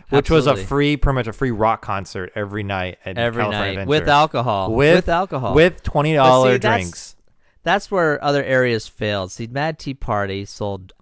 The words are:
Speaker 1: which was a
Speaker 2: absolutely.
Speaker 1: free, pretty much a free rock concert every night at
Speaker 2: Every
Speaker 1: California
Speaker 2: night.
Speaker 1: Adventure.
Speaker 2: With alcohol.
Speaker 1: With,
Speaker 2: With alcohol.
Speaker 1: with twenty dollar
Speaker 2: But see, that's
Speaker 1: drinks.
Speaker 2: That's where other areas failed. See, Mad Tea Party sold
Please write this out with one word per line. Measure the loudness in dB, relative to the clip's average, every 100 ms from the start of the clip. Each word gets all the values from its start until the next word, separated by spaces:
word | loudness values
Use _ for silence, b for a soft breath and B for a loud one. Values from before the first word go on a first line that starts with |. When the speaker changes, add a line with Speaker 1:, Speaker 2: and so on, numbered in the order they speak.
| -2
Speaker 1:
which | 0 4
was | 2 4
a |
Speaker 2:
absolutely. | 0 0
Speaker 1:
free, | 0 0 2
pretty | 2
much | 2 -4
a |
free | -2 -2
rock | 2 0 0
concert | -4 -6 -6 -8 -8
every | -6 -6 -6
night | -4 -4 -6 -8
at | -10 -4
Speaker 2:
Every | -2 0
Speaker 1:
California | -2 -2 -4
Speaker 2:
night. | -4
Speaker 1:
Adventure. | 0
Speaker 2:
With | 0 4
alcohol. | 2 2 0 -2 -2 0
Speaker 1:
With, | 2 4 4
Speaker 2:
With | 2
alcohol. | -2 -2 -6 0
Speaker 1:
with | 4 4 2
twenty | -4 -2 2
dollar | 4 6 6 4
Speaker 2:
But |
see, | 2 0
that's | -2
Speaker 1:
drinks. | -4 -10 -16 -20 _ _ _ _
Speaker 2:
That's | -2 -2 0
where | 0 0 0
other | 0 0
areas | 2 2 2 0 -4
failed. | -6 -4 -4 -6
See, | -8 -8
Mad | -4 -6 -6
Tea | -10
Party | -8 -4 -2 -2 -6
sold | -8 -8 -8 -8 -14 _